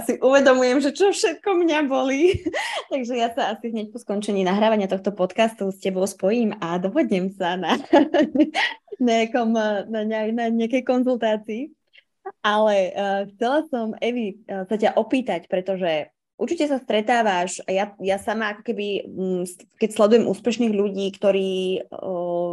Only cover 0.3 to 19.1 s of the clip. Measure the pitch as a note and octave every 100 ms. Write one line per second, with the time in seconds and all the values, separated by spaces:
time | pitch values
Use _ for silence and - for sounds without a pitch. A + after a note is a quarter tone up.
0.3 | C#4 C4+ B3+ B3+ C4+ C#4 C#4+ G4+ - F#4+
1.3 | D#4+ G4+ F4 E4+ D4+ C#4+ C4+ C4+ C4+ F4
2.3 | G4 D#4 - A5 F#5+ - C#4+ A#3 B3 A#3
3.3 | A#3 G3 A3 A#3 A3+ G#3+ A#3+ - G#3 G#3+
4.3 | G3+ F3+ G3+ G#3+ G#3+ F#3+ F#3+ G3+ G3 F#3
5.3 | - A3+ A3+ G3 F#3+ G3 F#3 G3 - F#3+
6.3 | A#3+ G#3+ - E3 F3+ F#3+ C4+ A#3+ F#3+ F#3+
7.3 | G3 F3 F#3 E3 C4+ - C#4+ C#4 C#4+ D#4
8.3 | B3+ D#4 - - - - A4 B3 A3+ A3+
9.3 | B3 A3+ A3+ G#3+ G3+ G3+ A3 G#3+ A3 G#3+
10.3 | A#3 A#3 A3+ A3+ B3+ B3+ B3+ B3+ B3 A3+
11.3 | G#3+ G#3+ A3 D#4 _ _ - _ _ G4
12.3 | - G#3+ G#3+ G#3+ G3+ F#3 - G3+ G3 G3+
13.3 | G3+ A#3 D4 D#4 B3 A3 - A3+ B3 G#3
14.3 | G3+ - G3 F#3 G#3+ G#3+ - G#3+ C4+ A3
15.3 | F3 - F#3 F#3 F#3+ F3+ D#3 - _ _
16.3 | - B3 E4+ D4 C4 - G#3+ G#3+ A#3+ A3+
17.3 | F#3 F#3 - - F#3+ G#3 - F#3+ G3 -
18.3 | A3 G#3+ G#3 - G#3 G#3 G3 -